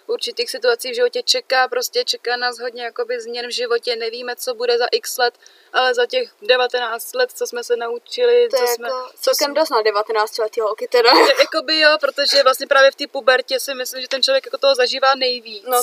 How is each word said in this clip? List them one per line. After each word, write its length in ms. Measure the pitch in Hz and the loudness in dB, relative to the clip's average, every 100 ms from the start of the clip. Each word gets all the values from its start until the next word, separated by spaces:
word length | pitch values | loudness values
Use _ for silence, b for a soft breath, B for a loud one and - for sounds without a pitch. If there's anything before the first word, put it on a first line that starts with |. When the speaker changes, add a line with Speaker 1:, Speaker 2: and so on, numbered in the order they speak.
| - | -8
Speaker 1:
určitých 440 | 240 240 233 240 | -6 -6 -6 -8
situací 400 | 254 240 240 262 | -2 -2 0 -4
v 40 | |
životě 280 | 233 247 254 | -2 -2 -2
čeká, 460 | - 254 - 262 254 | -2 -4 0 0 0
prostě 360 | 247 240 240 | -2 -4 -4
čeká 320 | 247 240 233 247 | -4 -6 -6 -4
nás 220 | 247 233 | -4 -6
hodně 260 | 247 240 | -10 -10
jakoby 360 | 240 226 233 247 | -10 -8 -6 -6
změn 260 | 226 240 240 | -8 -10 -8
v 40 | |
životě, 460 | 190 214 233 240 226 | -6 -2 -2 -2 -6
nevíme, 400 | 226 240 247 247 | -6 -8 -10 -8
co 180 | - | -8
bude 240 | 226 240 240 | -4 0 0
za 80 | 247 | 0
x 260 | - - - | -2 -4 -2
let, 160 | 240 - b b b | -2 -2 b b b
ale 220 | - 254 | 0 2
za 120 | 240 240 | 2 0
těch 220 | 254 233 _ | -2 -6 _
devatenáct 720 | 208 247 247 247 240 233 - | 2 4 4 0 -4 -6 -6
let, 160 | 247 254 | -2 -2
co 120 | - 240 | -2 -8
jsme 180 | 240 | -8
se 120 | 233 240 | -4 -2
naučili, 720 | 466 240 - - 480 480 240 | -2 -8 -8 0 4 4 4
Speaker 2:
To 60 | 254 | 2
Speaker 1:
co 60 | |
Speaker 2:
je 60 | 247 | 0
Speaker 1:
jsme, 200 | 240 - | -2 -4
Speaker 2:
jako 200 | 508 254 | -8 -10
Speaker 1:
co 100 | - | -4
Speaker 2:
celkem 240 | - 254 285 | 0 0 0
Speaker 1:
jsme 80 | 285 | 0
Speaker 2:
dost 100 | 311 | 0
na 120 | 233 | 2
devatenáctiletýho 840 | 214 208 214 220 220 - 220 - 214 | 2 0 0 -2 -2 -2 -4 -2 -4
holky 220 | - 247 | -4 0
teda. 220 | 240 233 | 4 6
Speaker 1:
Je, 220 | 285 - - | 6 6 4
jakoby 380 | 294 320 262 311 | 2 0 -2 2
jo, 100 | 302 311 | 4 4
protože 420 | 269 - 277 277 | 0 -2 0 2
vlastně 240 | 262 262 277 | 4 2 2
právě 240 | 269 269 | 4 4
v 40 | |
té 120 | - 285 | 2 -6
pubertě 540 | 269 240 254 262 262 | -2 2 2 0 -6
si 140 | 277 | -6
myslím, 280 | 254 247 262 | -8 -10 -10
že 60 | 254 | -6
ten 140 | 262 | -2
člověk 240 | 254 269 240 | 0 0 -2
jako 120 | - | 0
toho 160 | 277 | 2
zažívá 400 | 254 254 262 269 | 2 0 2 2
nejvíc. 500 | 269 254 247 226 208 220 | 2 0 -4 -10 -14 -2
Speaker 2:
No 160 | 247 | 0